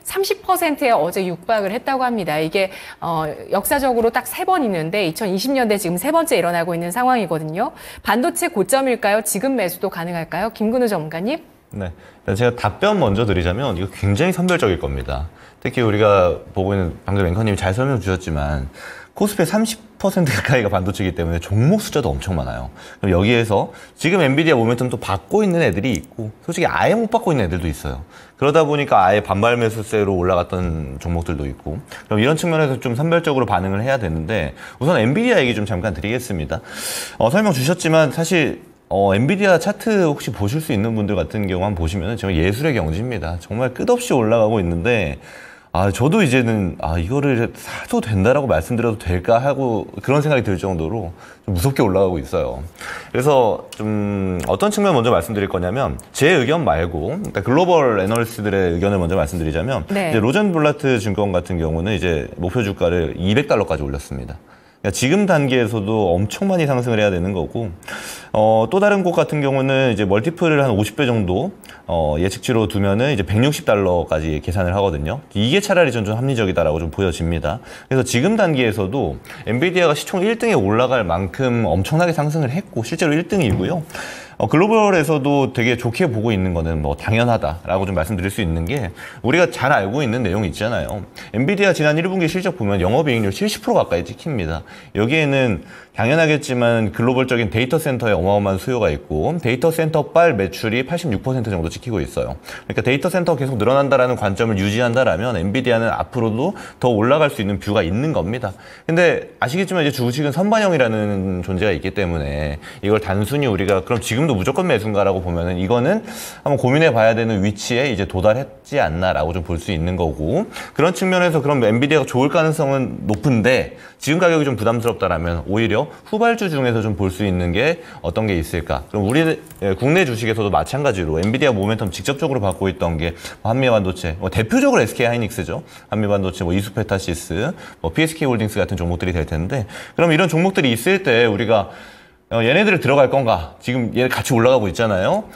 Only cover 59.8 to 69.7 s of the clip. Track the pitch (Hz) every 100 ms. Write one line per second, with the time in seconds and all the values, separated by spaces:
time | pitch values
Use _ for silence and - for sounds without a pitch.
59.8 | 78 202 196 113 107 175 208 165 151 147
60.8 | 139 123 104 95 101 90 87 87 80 80
61.8 | 92 98 90 78 60 - 87 123 101 95
62.8 | 87 87 78 - 90 110 147 110 92 78
63.8 | 71 69 - 67 60 - - - _ _
64.8 | 104 - 127 190 196 160 139 127 110 113
65.8 | 101 110 95 87 107 - 196 185 147 127
66.8 | 123 110 104 90 92 95 73 117 110 85
67.8 | - - - - - 110 110 110 110 190
68.8 | 208 202 180 170 160 151 143 135 131